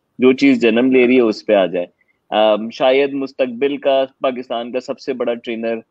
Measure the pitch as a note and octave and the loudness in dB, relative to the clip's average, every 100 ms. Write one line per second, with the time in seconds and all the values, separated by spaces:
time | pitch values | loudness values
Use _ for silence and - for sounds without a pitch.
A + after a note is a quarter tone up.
0 | _ - B2+ C3 C#3 B2+ A#2 A2+ C3 B2+ | _ 0 2 4 2 2 2 2 2 4
1 | A#2+ B2+ A#2 G#2 - G#2 F#2 F2 F2 _ | 4 4 2 0 0 2 2 -2 -8 _
2 | _ _ _ G#2+ G#2+ G#2 A2+ A#2 C3+ C3+ | _ _ _ 0 2 2 -4 -2 2 2
3 | C#3+ C#3 C3+ - C3 A#2 C#3 C#3+ C#3 C3+ | 0 -4 -8 -4 -4 -2 -4 -2 0 0
4 | C3+ _ C#3 B2 B2 A#2 A#2+ B2 B2 B2+ | -2 _ -6 -6 -8 -8 -6 -8 -8 -10
5 | - C3 B2 A#2 B2 A2+ A#2 A2+ - | -8 -6 -4 -6 -8 -6 -6 -6 -10